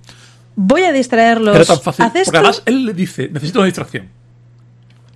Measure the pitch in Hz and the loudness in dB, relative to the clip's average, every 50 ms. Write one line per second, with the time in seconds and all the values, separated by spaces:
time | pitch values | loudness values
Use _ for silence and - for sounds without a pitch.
0 | - - - - - - _ _ _ _ - 220 185 190 277 349 381 349 285 269 | -20 -20 -20 -20 -20 -20 _ _ _ _ -6 -2 0 2 2 2 2 2 0 0
1 | 240 254 247 226 226 233 233 226 220 208 202 202 202 - 175 143 - 180 - - | -2 0 2 2 2 2 2 2 2 2 4 4 4 4 2 0 -2 -4 -2 -2
2 | 233 233 - 349 381 370 - 320 403 - - - - 233 254 269 254 214 190 175 | -2 0 0 -2 0 0 2 2 2 2 0 0 -2 -2 -2 -2 -2 -4 -4 -4
3 | 185 185 - - 127 - 160 139 151 156 202 233 190 185 180 180 139 - - 113 | -6 -6 -6 -8 -8 -8 -8 -8 -8 -4 -2 0 0 0 -2 -4 -8 -10 -12 -12
4 | 95 - _ _ _ _ _ _ _ _ _ _ _ _ _ _ _ _ - _ | -14 -16 _ _ _ _ _ _ _ _ _ _ _ _ _ _ _ _ -20 _
5 | _ _ - | _ _ -20